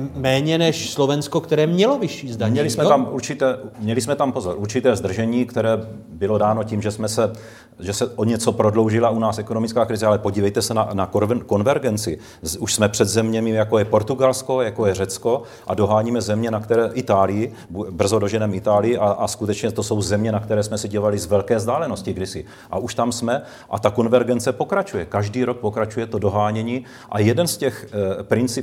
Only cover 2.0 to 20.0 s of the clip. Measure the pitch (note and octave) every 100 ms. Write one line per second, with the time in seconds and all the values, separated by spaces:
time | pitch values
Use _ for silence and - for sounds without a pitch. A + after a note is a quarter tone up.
2 | F#3 - C3 A2+ A2 C3 D3 A#2 D#3+ C#3+
3 | A#2+ B2+ - D3 C3 - A#2+ - G#2+ A#2
4 | B2 C#3+ C3+ B2+ F#2 F2 G2+ B2+ B2+ G#2+
5 | F#2 F#2 A2+ A#2+ A#2+ A2+ A2 A2 A2 -
6 | - - G2+ G#2+ G#2 A2+ G#2+ G#2 G#2 G#2+
7 | G#2+ A#2+ A2 A2 - - - - F#2 G2+
8 | A2 - A2 A2 A#2 A2+ G#2+ A2 A2 A2
9 | A#2 A2+ A2 G#2 G#2 A2+ A2+ A#2 A2 A2
10 | A2 G#2 G#2 G2 G2+ A2 - A2+ F#2+ G2
11 | F#2 G#2 G#2 A#2+ - G#2 A2 D3+ B2 G#2+
12 | F2+ D#2 - - D#2 - - - G#2 -
13 | G#2+ G#2+ A2+ A2+ A2+ A2 G#2+ A2 G2+ G#2+
14 | G#2 B2+ C3 B2+ - C3 A2+ G#2+ G#2 F#2+
15 | F#2+ - A#2 C3+ - - - F#2+ G2+ G#2+
16 | A2+ A#2+ G2+ G#2+ A2+ G#2+ A2 A#2 A2+ B2+
17 | B2 G2 G2 G2+ A#2 - - F2+ F#2+ E2+
18 | G2 G#2+ G2+ G#2+ G#2+ F#2+ A2 G#2 A2+ B2
19 | G#2 G2 G#2 - G#2+ G2+ A2+ G#2+ G#2+ G#2+